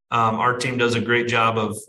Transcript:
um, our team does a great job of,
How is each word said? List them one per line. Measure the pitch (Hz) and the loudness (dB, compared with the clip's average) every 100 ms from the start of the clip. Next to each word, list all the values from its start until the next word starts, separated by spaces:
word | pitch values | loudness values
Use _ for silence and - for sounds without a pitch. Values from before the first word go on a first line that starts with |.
| - | -6
um, | 117 113 110 | 0 0 2
our | 120 123 | 0 0
team | 131 120 | -2 0
does | 120 113 | 0 0
a | |
great | 104 120 117 | 0 0 2
job | 117 113 113 | 2 2 0
of, | 104 101 | -2 -6